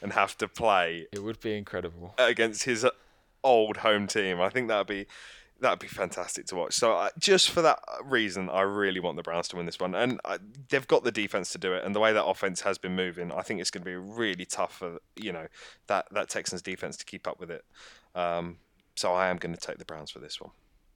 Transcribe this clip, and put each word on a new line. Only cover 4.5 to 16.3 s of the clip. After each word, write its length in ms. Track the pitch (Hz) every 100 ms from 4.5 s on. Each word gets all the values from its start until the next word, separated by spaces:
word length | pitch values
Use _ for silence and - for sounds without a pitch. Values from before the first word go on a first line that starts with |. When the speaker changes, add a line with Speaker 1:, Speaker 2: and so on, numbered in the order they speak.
| 127 113
Speaker 1:
that'd 200 | 104 98
be, 180 | 98 101 - - - - _
that'd 200 | 123 87
be 80 | -
fantastic 580 | - 87 92 87 - -
to 80 |
watch. 180 | 87 78
So 200 | - 117
I, 160 | 87 101 165
just 320 | 208 190 -
for 120 | 175
that 180 | 160 - - 62
reason, 460 | 139 123 104 92 92
I 120 | 92
really 380 | 98 101 98 92
want 160 | 87 76
the 60 |
Browns 240 | 82 85 -
to 60 |
win 100 | 90
this 140 | 85 -
one, 160 | 90
and 240 | 90 127 117
I, 120 | - 87 104 135 127
they've 180 | 135 -
got 160 | 151
the 80 | 120
defense 400 | 110 104 101 87
to 40 | 90
do 160 | 92
it. 100 | 92
And 100 | 98
the 40 | 104
way 140 | 110
that 120 | 107
offense 360 | 92 - 98 87
has 160 | 101 95
been 180 | 92
moving, 360 | 92 92 87 87
I 100 | 80
think 200 | - 98
it's 100 | -
gonna 140 | 95
be 100 | 90
really 500 | 90 98 117 107 90
tough 300 | - - 87
for, 240 | - 87 85 _
you 160 | - 104
know, 160 | 82 80 - - - -
that, 200 | 95 -
that 180 | 101
Texans 320 | -